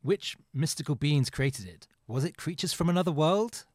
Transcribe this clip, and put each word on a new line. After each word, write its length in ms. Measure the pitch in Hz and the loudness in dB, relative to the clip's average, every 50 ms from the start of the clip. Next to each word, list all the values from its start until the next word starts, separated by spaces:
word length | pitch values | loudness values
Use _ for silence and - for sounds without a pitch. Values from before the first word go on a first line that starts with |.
Which 360 | _ 135 196 202 - - - _ - _ _ | _ 0 -2 0 -2 -10 -12 _ -18 _ _
mystical 420 | 135 147 156 - - 147 - 151 | -2 -2 -2 -2 -4 -4 -4 -2
beings 340 | 117 - 147 151 143 127 - | 0 2 2 4 4 2 2
created 360 | - - 135 139 135 - 101 | 0 0 0 0 0 -4 -10
it? 200 | 92 85 - - _ _ _ _ | -12 -14 -18 -20 _ _ _ _
Was 160 | - 110 131 135 | -6 -4 -2 -2
it 140 | 170 - | -2 -4
creatures 360 | - - - 180 - - 175 - | -6 -6 -6 -4 -4 -4 -4 -2
from 160 | - 175 170 | 0 2 2
another 220 | 175 180 185 180 | 4 4 2 2
world? 540 | 160 143 151 160 180 202 214 240 - - - _ | 2 2 4 4 4 4 2 -2 -4 -12 -16 _